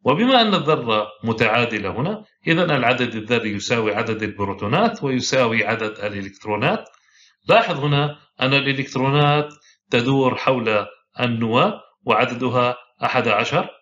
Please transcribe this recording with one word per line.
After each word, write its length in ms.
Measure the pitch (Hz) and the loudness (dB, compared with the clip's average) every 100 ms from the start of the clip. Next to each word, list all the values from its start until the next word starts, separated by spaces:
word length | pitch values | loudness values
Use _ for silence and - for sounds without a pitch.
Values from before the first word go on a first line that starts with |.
وبما 360 | 120 151 247 262 | 0 2 4 4
أن 140 | 220 | 4
الذرة 540 | 185 139 147 120 107 104 - | 0 0 -2 0 -2 -2 -6
متعادلة 640 | 113 113 113 113 120 107 95 | -6 0 2 2 0 -4 -6
هنا، 340 | 95 156 214 - _ - | -4 -4 -6 -12 _ -2
إذن 240 | 165 170 | 0 2
العدد 440 | 143 123 123 120 | 2 2 0 -2
الذري 380 | 113 107 120 107 | -4 -2 -2 -2
يساوي 420 | 101 - 117 107 | -6 -2 -2 0
عدد 280 | 101 113 104 | -2 -4 -4
البروتونات 840 | 104 101 101 95 104 156 226 226 | -6 -4 -6 -6 -2 0 0 -2
ويساوي 600 | 143 127 - 131 120 113 | -4 -4 -2 0 2 0
عدد 340 | 104 113 110 104 | 0 -2 -4 -6
الإلكترونات. 920 | 104 101 98 - 107 104 135 220 - _ _ _ _ _ - | -8 -8 -12 -12 -6 -2 -2 -2 -8 _ _ _ _ _ 2
لاحظ 300 | 214 180 151 | 4 4 -2
هنا 400 | 147 143 147 - _ - | 0 2 0 -4 _ -4
أن 140 | 131 | 0
الإلكترونات 1000 | 139 135 135 135 131 131 143 147 147 147 - _ _ _ | 2 0 -2 -4 -2 2 4 4 2 0 -10 _ _ _
تدور 460 | 120 120 135 131 127 | 0 2 2 2 0
حول 500 | - 127 113 107 95 - _ - | 0 0 0 0 -2 -12 _ -4
النواة 640 | 123 113 113 123 185 214 - _ | -2 0 2 2 2 0 -16 _
وعددها 720 | - 110 127 123 127 123 123 123 - _ | 0 2 2 0 -2 2 0 -2 -12 _
أحد 240 | 113 127 113 | -2 0 2
عشر. 420 | 104 117 151 196 - | 0 0 -2 -4 -12